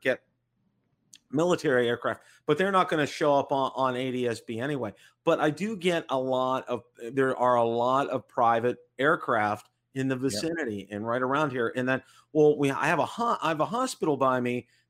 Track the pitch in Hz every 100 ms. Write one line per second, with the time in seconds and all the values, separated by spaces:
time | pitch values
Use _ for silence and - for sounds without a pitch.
0 | 131 120 _ _ _ _ _ _ _ _
1 | _ - _ 135 175 165 156 127 120 120
2 | 127 110 _ _ - 151 190 190 175 165
3 | 143 - 151 143 135 139 131 - 131 123
4 | 131 127 120 110 - 113 135 147 110 -
5 | _ _ - 165 156 143 208 220 175 170
6 | - 131 131 127 127 131 - 120 - -
7 | 117 135 131 120 123 120 117 117 123 135
8 | 139 131 - - 117 117 120 120 _ -
9 | 139 170 - 120 104 104 - _ _ 139
10 | 131 131 135 104 160 165 135 104 - 104
11 | 113 120 127 139 151 127 113 127 127 131
12 | - - _ 151 151 147 139 135 147 165
13 | 123 - 233 214 156 160 143 226 254 -
14 | 160 139 131 127 123 123 - _ _